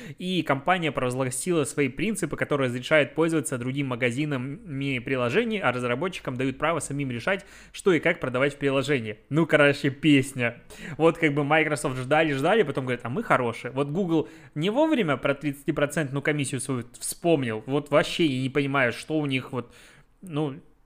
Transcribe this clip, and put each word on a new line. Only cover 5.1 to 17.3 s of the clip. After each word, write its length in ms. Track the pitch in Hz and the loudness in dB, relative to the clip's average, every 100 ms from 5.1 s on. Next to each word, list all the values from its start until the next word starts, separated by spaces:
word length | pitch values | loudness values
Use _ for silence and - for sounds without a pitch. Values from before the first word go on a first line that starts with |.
| 131 120 156 233 214 | -2 0 0 0 0
а 100 | 147 | 0
разработчикам 680 | 123 123 123 180 - - 127 | 0 -2 -2 -4 -6 -8 -4
дают 180 | 131 135 | -4 -2
право 220 | 151 165 | -2 -2
самим 320 | - 139 139 | -4 -6 -4
решать, 340 | 120 117 202 - - - | -4 -2 -4 -6 -20 -20
что 200 | - - | -2 2
и 80 | 160 | 4
как 200 | - - | 2 0
продавать 340 | 131 123 143 | -2 0 0
в 20 | 143 | 0
приложении. 640 | 139 135 135 147 110 104 - | 0 0 0 -2 -2 -10 -2
Ну, 160 | 143 | 0
короче, 460 | 165 147 143 139 143 | 4 6 6 4 0
песня. 720 | 127 160 143 131 127 117 117 - - - 147 | 2 6 6 4 -2 -4 -4 -16 -16 -10 2
Вот 220 | 160 160 | 4 4
как 160 | 160 | 2
бы 100 | 143 | 2
Microsoft 540 | 139 156 156 147 151 127 | 2 4 4 0 -2 -2
ждали, 340 | 127 151 160 | 2 2 2
ждали, 300 | 139 151 226 | 2 2 4
потом 240 | 151 139 127 | 2 0 -2
говорят: 180 | 120 | -4
«А 60 | 117 | -4
мы 120 | 131 | -4
хорошие». 480 | - 135 120 107 123 | 0 2 2 -4 -6
Вот 180 | 131 143 | -4 -2
Google 420 | 156 185 160 147 - - | 0 0 0 0 -8 -12
не 160 | 147 170 | -4 -2
вовремя 480 | 233 320 294 175 131 | 2 2 2 2 0
про 160 | 196 | 0
тридцатипроцентную 880 | - 151 139 - 147 143 170 143 139 | -2 -4 -6 -4 0 0 0 -4 -2
комиссию 400 | 139 151 131 131 | -2 0 -2 -4
свою 220 | - 131 117 - | -4 -6 -6 -10
вспомнил. 640 | - - 170 | -10 -2 2